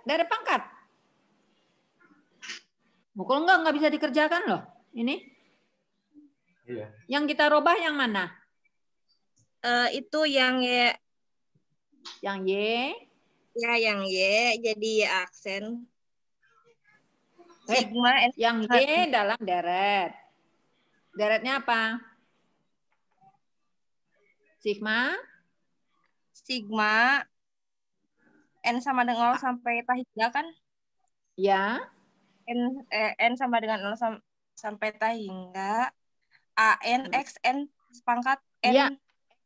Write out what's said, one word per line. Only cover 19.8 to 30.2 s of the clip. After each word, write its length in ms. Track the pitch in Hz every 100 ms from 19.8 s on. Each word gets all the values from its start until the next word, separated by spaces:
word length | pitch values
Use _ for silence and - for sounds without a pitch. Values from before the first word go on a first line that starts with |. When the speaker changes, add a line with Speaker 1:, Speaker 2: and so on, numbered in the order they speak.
| 202 202 165 - _ _ _ _ _ _ _ _ _ -
Speaker 1:
Deretnya 480 | 214 220 254 269 -
apa? 320 | 226 220 240 - _ _ _ _ _ _ _ _ _ _ _ 762 807 _ _ _ _ _ _ _ _ _ _ _ _
Sigma? 560 | 214 202 214 226 269 403 - _ _ _ _ _ _ _ _ _ _ -
Speaker 3:
Sigma, 880 | - 254 208 220 214 220 254 277 - _ _ _ _ _ _ _ _ _ _ _ _ _
N 160 | 240 240
sama 220 | 262 254
dengan 320 | 240 233 240
nol 80 | 277
sampai 400 | 262 247 240 233
tiga 480 | 240 254 254 214